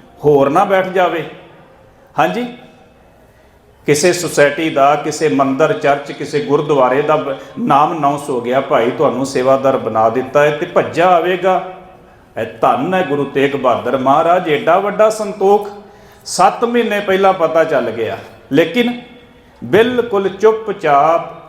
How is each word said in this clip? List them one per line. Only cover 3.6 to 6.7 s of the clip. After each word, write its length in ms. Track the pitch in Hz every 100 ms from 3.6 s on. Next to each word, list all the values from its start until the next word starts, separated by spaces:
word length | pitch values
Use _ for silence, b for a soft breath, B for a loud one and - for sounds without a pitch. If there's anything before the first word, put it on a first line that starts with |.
| _ _ -
ਕਿਸੇ 280 | 147 180
ਸੁਸਾਇਟੀ 560 | 175 160 - 143 143 160
ਦਾ, 260 | 139 139 151
ਕਿਸੇ 340 | 151 143 156
ਮੰਦਿਰ, 440 | 135 135 135 156
ਚਰਚ, 380 | 147 143 139 -
ਕਿਸੇ 280 | 151 143 147
ਗੁਰਦੁਆਰੇ 600 | 123 147 151